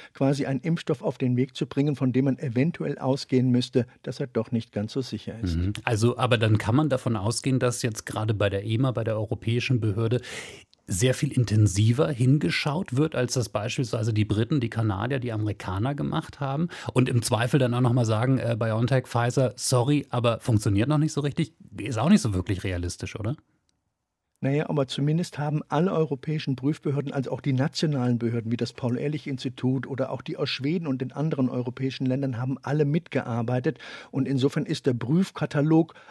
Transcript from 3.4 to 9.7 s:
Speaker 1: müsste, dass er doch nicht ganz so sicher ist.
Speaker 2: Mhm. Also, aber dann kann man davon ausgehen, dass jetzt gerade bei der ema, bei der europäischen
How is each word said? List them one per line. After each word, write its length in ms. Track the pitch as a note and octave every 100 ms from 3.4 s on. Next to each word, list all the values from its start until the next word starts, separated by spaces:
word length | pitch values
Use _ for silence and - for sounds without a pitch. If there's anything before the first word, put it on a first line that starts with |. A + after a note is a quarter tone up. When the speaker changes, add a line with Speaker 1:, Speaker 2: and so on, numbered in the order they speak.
| B2+
Speaker 1:
müsste, 380 | B2 B2 C3 A#2 -
dass 160 | - B2+
er 80 | C#3
doch 240 | - A2
nicht 200 | A2+ -
ganz 220 | - G#2+
so 80 | -
sicher 320 | B2+ G#2+ - A2
ist. 140 | F#2 E2
Speaker 2:
Mhm. 180 | F2+ G#2
Also, 360 | - A2 A#2 B2
aber 180 | A#2+ A#2
dann 220 | A2 A2
kann 160 | - B2
man 140 | D3+
davon 260 | B2+ - A2
ausgehen, 400 | G2+ A#2+ C#3 B2+
dass 240 | B2 A2+
jetzt 240 | A#2+ A2 -
gerade 300 | A2+ A2 G#2
bei 160 | G2+
der 140 | G2 G#2+
ema, 260 | A2+ C3
bei 120 | A#2+
der 120 | A2+ A2
europäischen 640 | G#2 - - A#2 -